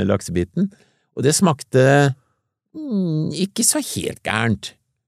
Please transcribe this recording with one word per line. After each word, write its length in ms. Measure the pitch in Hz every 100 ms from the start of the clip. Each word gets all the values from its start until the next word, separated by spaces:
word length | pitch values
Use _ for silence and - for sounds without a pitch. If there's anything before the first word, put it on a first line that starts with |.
laksebiten, 640 | 98 101 - 90 87 - 196 - _ _ _ -
og 80 |
det 80 | 131
smakte, 540 | 156 190 143 - 135 131 143 139 131 _ _ _ _ _ 311
mm, 560 | 302 208 180 156 165 147 190
ikke 160 | -
så 160 | - 302 -
helt 260 | - 80 67
gærent. 540 | - 107 117 98 - - _ _